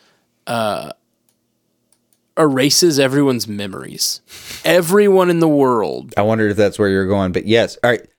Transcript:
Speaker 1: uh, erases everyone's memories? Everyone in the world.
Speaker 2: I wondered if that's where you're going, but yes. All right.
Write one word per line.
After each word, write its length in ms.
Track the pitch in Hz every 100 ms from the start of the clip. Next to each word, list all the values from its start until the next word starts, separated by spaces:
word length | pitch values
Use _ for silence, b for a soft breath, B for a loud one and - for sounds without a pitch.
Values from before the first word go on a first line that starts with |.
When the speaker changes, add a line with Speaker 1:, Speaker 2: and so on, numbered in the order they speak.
| _ _ _ _ -
Speaker 1:
uh, 440 | 117 110 78 71 - _ _ _ _ _ _ _ _ _ _ _ _ _ -
erases 640 | 156 131 139 160 180 139
everyone's 480 | 135 139 139 120 104
memories? 720 | 101 101 95 - - - - _ B B B
Everyone 680 | 156 175 165 202 208 190 180
in 100 | 170
the 80 | 160
world. 680 | 147 131 117 87 62 67 -
Speaker 2:
I 40 |
wondered 280 | 104 113 107
if 60 | 98
that's 220 | 101 -
where 100 | 101
you're 180 | 95 95
going, 240 | 101 92
but 140 | 90 101
yes. 320 | 113 95 -
All 60 | 120
right. 140 | 113 -